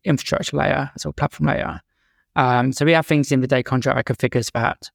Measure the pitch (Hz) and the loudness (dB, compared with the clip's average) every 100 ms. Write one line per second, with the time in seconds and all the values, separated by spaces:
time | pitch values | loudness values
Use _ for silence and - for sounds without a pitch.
0 | 196 139 - - - 143 147 143 139 - | 0 0 0 -4 -2 -2 0 0 -2 -8
1 | 151 - 147 - 151 - - 156 - _ | -10 -4 -4 0 -2 0 -4 -8 -16 _
2 | _ _ _ - 127 123 127 131 147 165 | _ _ _ 0 2 2 2 2 2 2
3 | - 151 139 135 131 131 - 127 131 127 | 4 2 2 0 2 0 0 -2 0 -2
4 | - - 127 123 110 117 117 - - | -2 -2 0 0 -2 -2 -2 -4 -12